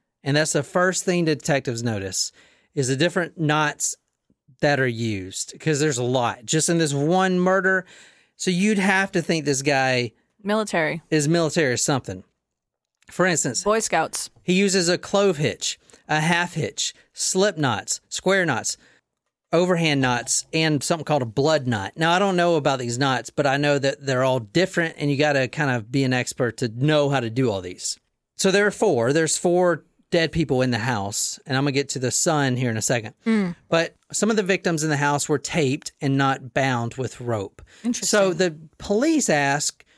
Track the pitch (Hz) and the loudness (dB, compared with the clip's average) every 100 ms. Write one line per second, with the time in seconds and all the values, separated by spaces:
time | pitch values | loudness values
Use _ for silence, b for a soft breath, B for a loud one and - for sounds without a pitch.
0 | _ _ 143 147 156 - 135 185 185 175 | _ _ -2 0 0 -2 -2 0 0 0
1 | - 175 160 147 - 139 127 117 117 107 | 0 0 0 0 0 -2 -2 -4 -4 -4
2 | 95 - - b b b b 151 127 135 | -4 -6 -6 b b b b -4 -2 0
3 | 170 185 165 - 151 151 151 - - - | 0 0 -4 -2 0 2 0 -2 -6 -8
4 | _ _ _ _ _ 127 147 139 131 113 | _ _ _ _ _ _ 0 2 0 -2
5 | 117 101 92 - - - 160 143 156 123 | -4 -4 -6 -10 -10 -8 -4 0 0 0
6 | 123 127 120 - 107 156 156 170 156 139 | 0 0 0 -2 -2 0 2 2 0 0
7 | 151 185 190 180 180 190 190 190 180 B | 2 2 2 2 2 2 2 0 -2 B
8 | B B B B - 175 208 208 190 190 | B B B B -2 0 2 2 2 2
9 | 196 180 160 165 143 135 139 139 131 127 | 0 -2 0 0 0 0 2 2 2 0
10 | 120 - _ _ 196 214 208 175 156 165 | -2 -8 _ _ -4 -2 -2 -2 -2 -4
11 | - 156 147 170 156 175 139 117 - 131 | -2 0 2 2 2 2 0 0 0 -2
12 | - 95 - _ _ _ _ _ _ _ | -4 -12 -16 _ _ _ _ _ _ _
13 | - - 185 165 143 117 208 220 214 170 | -8 -2 0 0 -2 -2 0 0 0 0
14 | 151 - - _ - 185 202 190 170 175 | -2 -4 -10 _ 0 2 2 2 0 -2
15 | - 202 202 147 139 - - - b b | 0 2 2 2 -2 -2 -6 -8 b b
16 | b 156 160 170 175 170 110 - - - | b 0 2 0 0 -4 -6 -4 -8 -10
17 | b - - 185 208 160 139 101 - - | b -6 -2 2 2 2 0 0 -4 -8
18 | _ - 185 190 170 113 - - b b | _ -4 0 2 2 -2 -4 -8 b b
19 | b _ _ _ _ 165 180 175 160 139 | b _ _ _ _ 2 2 2 2 2
20 | 131 120 113 - - 160 160 147 - 170 | 2 0 -2 -4 -2 -2 0 0 0 -2
21 | 143 147 117 107 147 156 123 110 98 - | 0 0 0 0 2 2 0 -2 -4 -2
22 | 165 180 202 180 175 165 147 135 120 120 | 0 2 2 2 2 2 0 -2 -2 -2
23 | 139 123 110 - 143 139 147 143 139 139 | 0 0 -4 -2 0 2 2 2 0 -2
24 | 139 127 131 127 104 170 143 - 165 - | -2 0 2 0 0 0 0 0 -4 -2
25 | 143 139 151 139 127 - 143 123 107 135 | -2 2 2 2 0 -2 -2 -2 -2 -2
26 | 131 127 123 - 120 - 123 113 147 151 | 0 0 -2 -4 -4 -2 -6 -2 2 2
27 | 143 139 117 113 127 98 90 92 - - | 2 0 -2 0 0 -2 -6 -10 -10 -10
28 | _ _ _ - 190 196 208 - 214 131 | _ _ _ -2 2 4 2 2 2 2
29 | 113 151 156 - 180 180 180 160 - _ | 2 2 2 0 2 2 2 0 -6 _
30 | _ 175 160 165 139 131 127 117 120 113 | _ 0 0 0 0 2 2 0 0 -2
31 | 98 - - - - 135 143 135 135 135 | -2 -4 -6 -6 -4 -2 0 0 -2 -4
32 | 123 - 180 151 139 123 127 110 - 123 | -2 0 0 2 2 0 -2 -2 -2 -2
33 | 110 - 226 220 185 - - 165 165 - | -4 -6 -2 0 0 -6 -2 0 0 -6
34 | _ - 208 220 185 185 185 165 156 143 | _ -2 0 0 0 0 0 -2 0 0
35 | 147 143 - 147 - - 135 143 - - | 0 0 0 -2 -2 -2 0 -2 -8 -6
36 | 143 135 135 135 131 143 135 120 117 - | -2 2 2 0 -4 -2 0 0 -4 -6
37 | 127 - 120 110 98 - - B 226 240 | -8 -8 -6 -4 -6 -12 -20 B -6 -4
38 | - 214 190 165 180 156 160 - - 208 | 0 2 2 2 -2 -2 -14 -10 -2 0
39 | 302 320 - 151 139 143 - - _ | 2 2 2 2 2 0 -2 -8 _